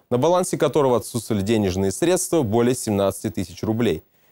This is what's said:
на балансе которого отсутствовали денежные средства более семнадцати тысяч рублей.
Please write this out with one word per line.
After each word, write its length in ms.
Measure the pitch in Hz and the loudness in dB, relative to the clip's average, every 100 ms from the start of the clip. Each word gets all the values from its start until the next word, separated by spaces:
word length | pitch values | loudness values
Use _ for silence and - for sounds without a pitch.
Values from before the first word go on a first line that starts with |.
| _ | _
на 80 | 123 | 0
балансе 380 | 147 180 180 151 | 2 2 0 0
которого 420 | 156 156 135 120 | 0 2 2 2
отсутствовали 440 | - 120 - 110 | 0 -8 -2 -2
денежные 480 | 95 113 101 90 98 | 0 2 2 0 -2
средства 520 | - 165 180 - 170 | 0 0 0 0 0
более 340 | 123 110 120 131 | 2 2 2 0
семнадцати 540 | - 101 98 95 110 | -2 0 0 0 -6
тысяч 340 | 101 92 87 | -6 -8 -6
рублей. 400 | 95 110 117 80 - _ _ | -4 0 0 -2 -6 _ _